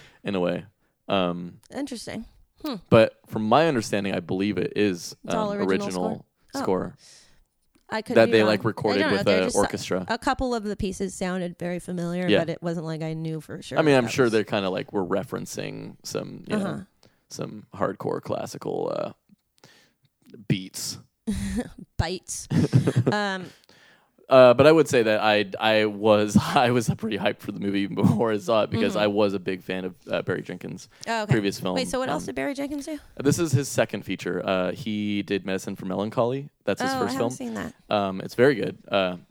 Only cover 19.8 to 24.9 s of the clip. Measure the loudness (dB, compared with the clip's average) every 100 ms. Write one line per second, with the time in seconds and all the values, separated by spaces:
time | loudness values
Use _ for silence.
19.8 | _ _ _ _ _ -12 -4 -4 -4 -10
20.8 | -10 -12 -18 _ -6 -4 -4 -4 -6 -12
21.8 | -6 -4 -2 -6 -10 -14 -2 0 4 4
22.8 | 4 2 0 0 -2 -4 -10 -18 _ _
23.8 | -20 _ _ _ 6 10 10 10 8 8
24.8 | 6